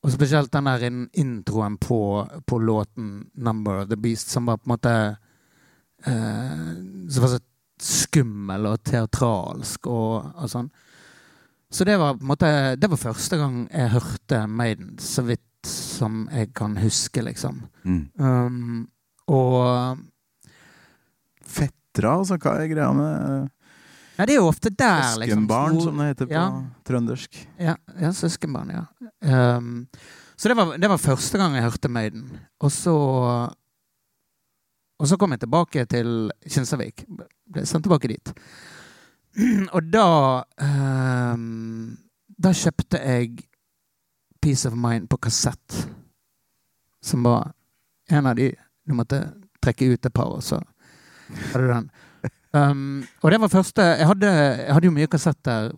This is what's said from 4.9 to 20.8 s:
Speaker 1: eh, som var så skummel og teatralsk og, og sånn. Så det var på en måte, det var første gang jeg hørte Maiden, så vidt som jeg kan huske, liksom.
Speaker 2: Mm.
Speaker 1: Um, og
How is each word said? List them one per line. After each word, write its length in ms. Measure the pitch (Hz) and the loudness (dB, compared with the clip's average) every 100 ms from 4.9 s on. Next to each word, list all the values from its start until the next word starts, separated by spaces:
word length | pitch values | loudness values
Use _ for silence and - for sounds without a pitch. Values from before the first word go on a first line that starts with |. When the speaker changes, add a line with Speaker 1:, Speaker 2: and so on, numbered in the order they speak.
| 117 107 104 _ _ _ _ _ _ _ _ | 2 0 -4 _ _ _ _ _ _ _ _
Speaker 1:
eh, 640 | - 117 110 107 127 151 160 170 185 196 180 | -4 -2 -2 -6 -6 -8 -8 -10 -14 -14 -4
som 180 | 131 127 | 2 2
var 80 | |
så 80 | 123 _ _ _ _ | 2 _ _ _ _
skummel 880 | - - - 156 120 104 101 98 104 | -4 -2 0 0 0 -4 -6 -4 -2
og 160 | 110 | -2
teatralsk 1040 | - 123 110 - 123 104 - - 107 - - | 0 0 0 0 0 0 -4 -10 -10 -10 -6
og, 420 | 120 110 113 147 - | -2 -2 -4 -6 -10
og 140 | 131 | -8
sånn. 180 | 120 123 _ _ _ - - _ _ _ _ _ | -6 -8 _ _ _ -20 -20 _ _ _ _ _
Så 120 | - | -2
det 120 | 190 208 | 2 4
var 160 | 147 | 2
på 80 | 131 | 0
en 80 | 135 | -2
måte, 200 | 147 170 147 135 131 | 2 4 4 2 2
det 120 | 208 | 2
var 120 | 160 | 2
første 360 | 127 110 - 175 | -2 -6 -2 -2
gang 240 | 143 123 120 | -2 -4 -6
jeg 240 | 170 123 | -2 2
hørte 540 | 120 - 110 _ 127 107 | 2 0 -10 _ -2 0
Maiden, 460 | 110 117 107 90 - | -2 -2 -2 -8 -14
så 240 | - - 120 | -6 -4 -2
vidt 160 | 120 _ _ | -4 _ _
som 640 | - - - - 110 110 110 | -12 -10 -10 -4 -4 -4 -6
jeg 220 | 123 107 | -4 -4
kan 220 | - 107 104 | -4 -4 0
huske, 460 | 107 - - - 65 | 0 0 -2 -4 -4
liksom. 380 | - - - - _ | -6 -8 -8 -14 _
Speaker 2:
Mm. 240 | 92 90 71 | -2 -2 -2
Speaker 1:
Um, 680 | - 135 127 123 123 120 117 117 _ _ _ - | -2 2 2 0 -4 -8 -8 -10 _ _ _ 0
og 760 | 135 127 127 123 123 123 131 - _ _ _ _ _ - _ | 2 4 2 2 0 -2 -6 -14 _ _ _ _ _ -20 _